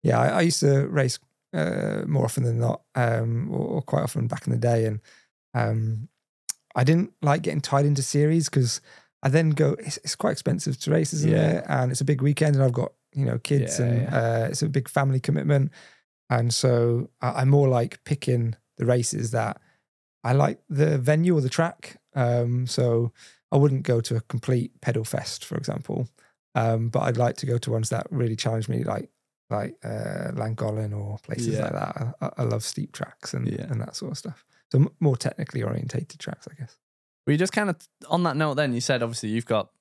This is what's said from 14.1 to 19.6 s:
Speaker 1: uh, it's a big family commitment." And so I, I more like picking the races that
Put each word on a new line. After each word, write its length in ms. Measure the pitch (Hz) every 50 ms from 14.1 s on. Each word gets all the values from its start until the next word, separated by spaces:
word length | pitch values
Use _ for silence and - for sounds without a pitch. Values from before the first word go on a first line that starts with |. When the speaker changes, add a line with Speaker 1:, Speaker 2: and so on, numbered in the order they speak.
| -
Speaker 1:
uh, 320 | 120 117 117 117 113 113 -
it's 120 | - -
a 60 | 156 156
big 200 | 139 143 127 -
family 300 | - 143 139 135 131 131
commitment." 520 | - - 147 151 139 151 147 139 135 - - - - - _ _ _ _ _ _ _ _
And 240 | 123 120 117 120 117
so 560 | - - 127 123 120 120 120 117 120 - - _ _
I, 220 | - 123 - -
I 20 | 131
more 240 | 135 143 143 143 131
like 340 | 127 120 117 110 - - _
picking 500 | - 151 - - - 123 120 117 117 110 _ _ _ _ -
the 80 | 113
races 440 | 117 123 123 117 - - - 117 113
that 280 | 117 117 110 104 - -